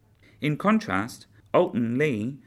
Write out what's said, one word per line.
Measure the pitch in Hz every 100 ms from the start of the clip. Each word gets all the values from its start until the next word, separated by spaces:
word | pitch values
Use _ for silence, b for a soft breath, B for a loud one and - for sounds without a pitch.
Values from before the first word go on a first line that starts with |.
| _ _ b b
In | 147 147
contrast, | 196 220 - 95 113 - - b b
Alton | - 180 - 117 123
Lee | 151 110 113 143